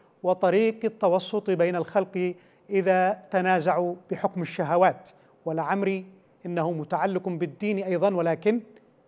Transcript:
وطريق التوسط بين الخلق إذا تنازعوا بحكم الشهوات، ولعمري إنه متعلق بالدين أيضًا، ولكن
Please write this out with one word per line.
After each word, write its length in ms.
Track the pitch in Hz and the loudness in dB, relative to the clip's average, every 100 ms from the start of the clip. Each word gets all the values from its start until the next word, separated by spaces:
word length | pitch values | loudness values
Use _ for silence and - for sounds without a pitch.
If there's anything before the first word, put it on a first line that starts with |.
| _ _ | _ _
وطريق 560 | 175 185 185 190 226 220 | -2 2 2 4 2 0
التوسط 680 | 220 220 190 185 185 208 202 | -4 0 2 2 0 -4 -2
بين 260 | 175 175 175 | 2 2 0
الخلق 580 | 160 202 190 185 180 180 _ _ - | -2 -2 -2 -2 -4 -6 _ _ -4
إذا 520 | 196 180 185 185 208 - | 0 2 2 2 -2 -4
تنازعوا 640 | 190 185 185 160 165 175 180 - | 0 2 2 2 0 -2 -6 -8
بحكم 300 | 190 190 180 | -4 -4 -4
الشهوات، 680 | 165 - 151 175 180 131 - _ _ _ 165 | -6 -4 0 4 4 2 -8 _ _ _ -6
ولعمري 600 | 160 151 196 196 190 190 - _ _ 180 | -4 -2 -2 -2 -4 -8 -20 _ _ -6
إنه 260 | 170 160 | -4 -2
متعلق 580 | 160 151 160 190 185 185 | -4 -4 -2 -2 -2 -4
بالدين 500 | 170 165 135 208 196 | -4 -6 -4 -4 -2
أيضًا، 360 | 190 175 196 180 | -2 0 2 2
ولكن 460 | 165 160 208 233 - - _ _ | 0 0 0 0 -4 -18 _ _